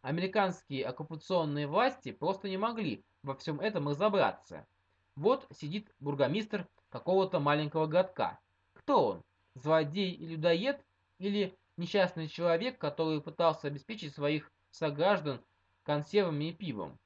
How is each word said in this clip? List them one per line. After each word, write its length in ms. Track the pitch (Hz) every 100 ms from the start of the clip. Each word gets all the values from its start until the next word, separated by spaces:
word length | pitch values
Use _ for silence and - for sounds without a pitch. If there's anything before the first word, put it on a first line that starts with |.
Американские 800 | - 165 190 208 196 180 _ 135 -
оккупационные 800 | 127 151 160 - 180 156 147 147
власти 420 | 165 254 262 135
просто 380 | 104 156 190 202
не 80 | 190
могли 480 | 220 226 190 104 _ _
во 140 | 139 131
всем 240 | - 147
этом 280 | 151 180 143
разобраться. 760 | 143 208 202 123 - - 80 - _ _ _ _
Вот 320 | - 165 247 -
сидит 420 | - 151 196 214 _
бургомистр 640 | 143 139 131 175 214 208 180 _ _
какого-то 500 | 123 - 185 190 175
маленького 480 | 143 147 151 160 156
городка. 540 | 160 185 - 98 - _ _ _
Кто 340 | - - 269 127
он? 160 | 92 - _ _
Злодей 560 | - 131 160 151 170 190
и 160 | 175 160
людоед 580 | 160 165 170 240 277 _ _ _ _
или 380 | 190 202 190 - _ -
несчастный 500 | 175 208 180 - 156
человек, 520 | - 170 165 240 254
который 420 | 151 - 160 156
пытался 480 | 147 156 170 156 147
обеспечить 460 | 143 - 220 156
своих 360 | 143 143 151 - _ _
сограждан 720 | - 160 143 175 202 151 127 - _ _ _
консервами 640 | - 147 147 208 190 147 151
и 60 |
пивом? 460 | 170 185 110 82 65